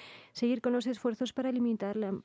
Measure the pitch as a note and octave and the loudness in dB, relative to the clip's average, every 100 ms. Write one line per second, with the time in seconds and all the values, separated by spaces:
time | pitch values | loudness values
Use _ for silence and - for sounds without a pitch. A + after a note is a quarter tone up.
0 | - - - - A#3+ B3 B3 B3 A#3+ A3+ | -18 -20 -18 0 2 2 2 2 0 0
1 | - A3 B3 - B3+ B3+ A#3+ A3 G3 G#3 | -2 0 -2 -2 -2 2 2 2 0 -2
2 | G3+ G3 | -2 -4